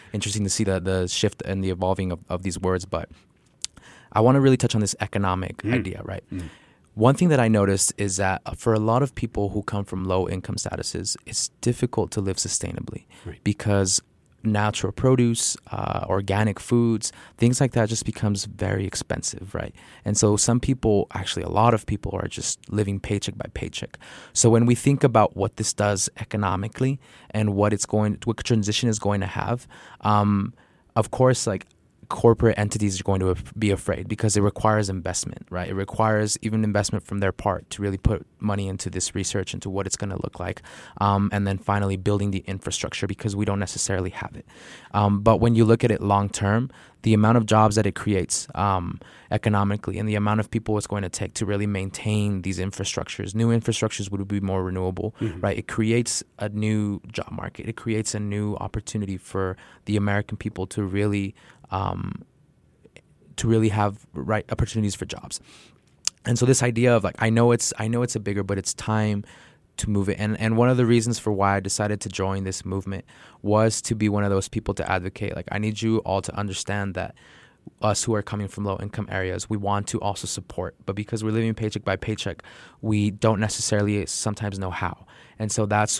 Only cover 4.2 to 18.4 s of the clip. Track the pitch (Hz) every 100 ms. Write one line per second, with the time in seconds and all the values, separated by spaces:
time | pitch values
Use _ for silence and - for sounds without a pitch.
4.2 | 117 139 135 127 120 110 101 - - 101
5.2 | 98 92 92 98 101 120 101 87 85 95
6.2 | - 92 80 - _ _ _ 104 117 139
7.2 | 175 139 113 107 98 98 - - 101 92
8.2 | 95 95 - - 117 110 110 120 135 -
9.2 | 117 - 101 104 - 104 98 95 92 92
10.2 | 90 92 - - - 87 - - 95 -
11.2 | - - - _ 120 120 127 - 90 -
12.2 | 98 92 92 - 90 87 - - - -
13.2 | - - 104 101 107 101 95 - - _
14.2 | _ _ 113 104 104 - 98 - 131 127
15.2 | 120 113 - - - - - - - 95
16.2 | 98 98 107 95 - 120 117 110 - -
17.2 | - - 117 123 135 120 107 113 - -
18.2 | 107 101